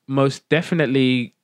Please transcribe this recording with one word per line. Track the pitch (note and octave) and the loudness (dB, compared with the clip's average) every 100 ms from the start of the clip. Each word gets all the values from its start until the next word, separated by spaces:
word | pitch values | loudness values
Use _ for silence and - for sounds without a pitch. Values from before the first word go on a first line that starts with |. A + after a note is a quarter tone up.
| - | -6
most | C3+ C#3 - - | 0 0 -2 -2
definitely | D3+ F3 E3+ C3+ C3+ B2+ B2+ A#2 - | -2 0 -2 0 2 2 0 -4 -12